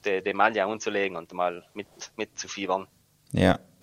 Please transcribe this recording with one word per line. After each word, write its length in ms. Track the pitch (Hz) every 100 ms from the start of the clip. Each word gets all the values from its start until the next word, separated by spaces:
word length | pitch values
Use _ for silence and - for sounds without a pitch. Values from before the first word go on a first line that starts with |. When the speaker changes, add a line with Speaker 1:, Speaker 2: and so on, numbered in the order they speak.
| 104
Speaker 1:
die, 180 | 95
die 100 | 95
Malja 320 | 98 104 110 95
umzulegen 520 | 110 - 104 98 90
und 160 | 85
mal 320 | 90 90 87 85
mit, 140 | 104 98 - - -
mitzufiebern. 720 | 107 - 95 - 95 95 95 _ _ _ _
Speaker 2:
Ja. 260 | - 92 - - -